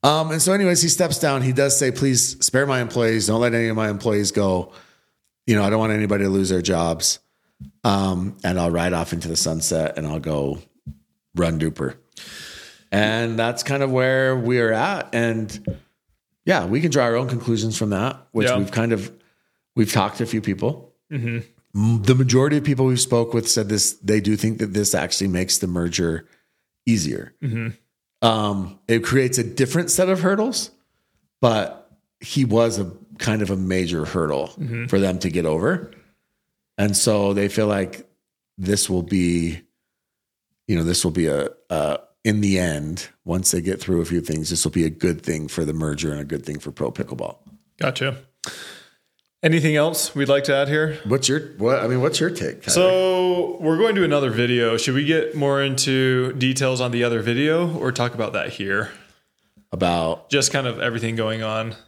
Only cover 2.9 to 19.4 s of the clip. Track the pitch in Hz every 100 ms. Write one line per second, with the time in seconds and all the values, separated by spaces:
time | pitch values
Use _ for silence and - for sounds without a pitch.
2.9 | 123 113 113 98 110 120 117 113 110 110
3.9 | 101 117 104 101 - 98 92 87 - -
4.9 | _ _ _ _ _ - 107 101 110 110
5.9 | 107 107 101 98 98 92 92 87 87 85
6.9 | 80 - - _ _ _ _ - _ 107
7.9 | 98 95 92 95 - 90 90 85 85 87
8.9 | 87 - 85 82 82 82 80 - 82 78
9.9 | - 76 78 78 73 69 78 - _ -
10.9 | - _ _ _ 87 85 80 80 - 67
11.9 | - _ - - - - - - - _
12.9 | 98 107 113 117 113 113 123 - 139 139
13.9 | 131 127 131 135 131 120 123 117 110 160
14.9 | 190 - 117 117 113 107 101 - - _
15.9 | _ _ _ _ _ - 180 90 120 165
16.9 | 139 120 117 131 123 123 113 110 110 107
17.9 | 95 120 - _ 113 123 123 98 117 113
18.9 | 110 98 - _ _